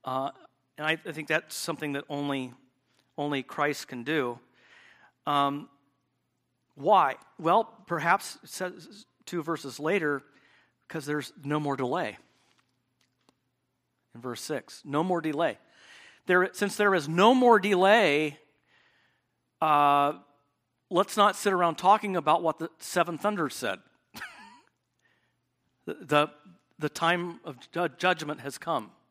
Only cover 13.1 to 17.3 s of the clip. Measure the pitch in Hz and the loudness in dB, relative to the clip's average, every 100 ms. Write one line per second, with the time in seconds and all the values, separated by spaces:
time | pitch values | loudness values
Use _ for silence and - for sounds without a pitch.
13.1 | _ _ _ _ _ _ _ _ _ _ | _ _ _ _ _ _ _ _ _ _
14.1 | 120 123 117 - 143 - - 151 143 175 | -14 -10 -10 -6 -8 -8 -20 -4 -2 0
15.1 | 175 156 147 165 107 _ _ - - - | -2 -2 -2 -2 -4 _ _ -20 -20 -20
16.1 | _ - 180 180 - 202 - 208 185 143 | _ 2 2 2 -2 -4 0 2 2 0
17.1 | 165 208 | 4 6